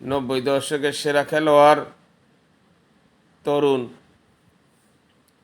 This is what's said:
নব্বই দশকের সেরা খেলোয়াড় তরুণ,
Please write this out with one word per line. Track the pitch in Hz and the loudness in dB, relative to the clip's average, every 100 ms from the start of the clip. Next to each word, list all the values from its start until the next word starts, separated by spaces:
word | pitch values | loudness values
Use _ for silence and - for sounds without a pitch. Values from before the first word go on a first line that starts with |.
নব্বই | 127 139 127 131 | -6 -6 -4 -4
দশকের | 127 139 131 151 143 | -2 -2 -4 -4 -4
সেরা | 135 151 143 | -4 -2 -2
খেলোয়াড় | 139 156 156 147 147 147 135 - _ _ _ _ _ _ _ _ _ _ _ _ _ _ | -2 -2 2 6 6 4 -2 -16 _ _ _ _ _ _ _ _ _ _ _ _ _ _
তরুণ, | - 147 143 131 117 - _ _ _ _ _ _ _ _ _ _ _ _ _ _ | -4 0 0 -2 -6 -16 _ _ _ _ _ _ _ _ _ _ _ _ _ _